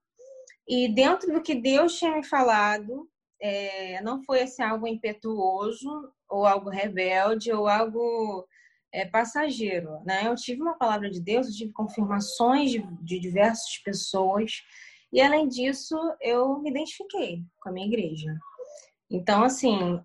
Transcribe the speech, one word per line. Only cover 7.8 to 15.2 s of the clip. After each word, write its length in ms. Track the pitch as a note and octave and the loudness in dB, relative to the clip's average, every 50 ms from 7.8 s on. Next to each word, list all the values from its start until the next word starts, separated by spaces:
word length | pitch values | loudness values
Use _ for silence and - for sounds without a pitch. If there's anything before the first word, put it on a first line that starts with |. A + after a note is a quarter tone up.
| A3+ A3+ A3 A#3 A#3+ A#3 A#3 A3+ A3 G#3+ G3+ F#3 F#3 - _ _ _ _ _ _ _ _ | 2 0 -2 -2 -2 -2 -2 -2 -2 -4 -4 -6 -10 -12 _ _ _ _ _ _ _ _
é, 140 | - F3+ F#3+ | -6 -6 -4
passageiro, 960 | F#3 - A3 A#3 A#3 - D4 D4+ D4+ B3+ A3 A3 G3+ F#3 F3 - D#3 D#3 D#3 - | 0 0 0 0 0 0 -2 -2 -2 -2 -4 -4 -2 -2 -4 -4 -6 -10 -8 -4
né? 200 | F3 F#3+ F#3+ G#3 A3+ | -2 -2 0 0 0
Eu 80 | A#3+ | -2
tive 260 | A#3 - - B3 B3+ D#4+ | -2 -4 -6 -6 -4 -4
uma 100 | E4+ E4 | -4 -2
palavra 360 | E4+ B3+ A3+ G#3+ G#3 G3+ G3 | 0 0 0 0 0 -2 -4
de 100 | F#3+ F3+ | -6 -6
Deus, 240 | E3+ F#3 G#3+ B3 C4 - | -4 0 0 0 0 -2
eu 60 | G#3 | -4
tive 180 | G#3 A3+ G#3+ | -8 -10 -8
confirmações 1000 | G#3 - G#3+ G#3 - - G#3 G3+ G#3 G3+ G3+ - - - A#3 A#3+ C4 C#4+ D4 C4+ | -6 -6 -6 -4 -2 -2 -2 0 0 -2 -2 -2 -2 2 4 4 4 4 4 2
de, 80 | A#3+ A3+ F#3+ F#3 E3+ - E3 | 0 -2 -4 -6 -10 -12 -8
de 160 | E3 F3+ F#3 | -6 -6 -4
diversas 580 | F3 F#3 F3 G3 G#3 A3 A3+ A3 - - - - - | -4 0 2 4 4 4 4 0 -6 -10 -10 -8 -8
pessoas 800 | G3+ G3+ G3 - - - F#3+ F#3+ F#3 G3 G#3 A3+ A3 - - - _ - - - - - _ _ _ - | -6 -6 -6 -4 -2 0 0 2 2 2 0 0 -2 -4 -8 -14 _ -20 -20 -20 -20 -20 _ _ _ 4
e, 80 | B3+ | 6